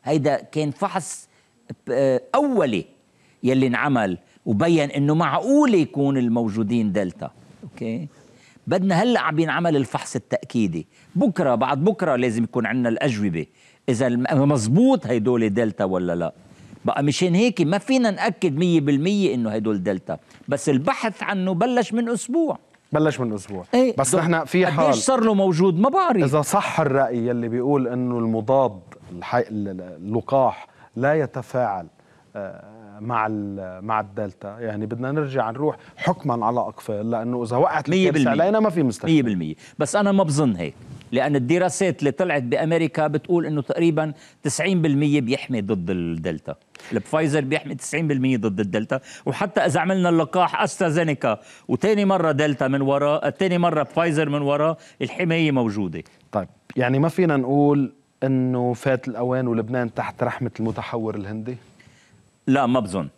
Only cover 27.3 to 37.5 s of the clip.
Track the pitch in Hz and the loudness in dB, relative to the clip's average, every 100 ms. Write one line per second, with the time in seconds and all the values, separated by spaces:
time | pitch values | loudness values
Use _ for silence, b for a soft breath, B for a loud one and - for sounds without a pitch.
27.3 | 120 120 120 127 143 123 123 123 120 113 | -2 -2 -2 0 0 0 -2 -2 -2 -2
28.3 | 113 110 135 123 95 - - - 87 - | -2 2 2 2 -2 -20 -20 -18 -14 -4
29.3 | 123 113 107 101 92 90 80 95 110 - | -2 -2 -4 -6 -8 -14 -14 -6 -6 0
30.3 | 135 123 - - b b - 135 156 135 | 2 2 -2 -18 b b -4 0 0 -2
31.3 | 135 - 131 117 95 82 _ b b b | -6 -6 -4 -2 -4 -10 _ b b b
32.3 | 107 95 - 101 110 104 104 110 117 110 | -12 -12 -14 -20 -20 -20 -14 -4 -2 0
33.3 | 107 101 98 92 92 101 110 101 101 104 | -2 -6 -8 -10 -12 -4 -4 -4 -8 -8
34.3 | - 101 107 117 107 107 117 127 151 143 | -10 -16 -10 -8 -6 -6 -6 -4 -4 -4
35.3 | 131 113 117 151 - B - - 180 156 | -2 -4 -2 -4 -4 B -6 -4 -2 -2
36.3 | 120 110 123 101 - - 104 110 117 117 | 0 0 0 -4 -8 -8 -6 -4 -4 -4
37.3 | 123 117 | -4 -2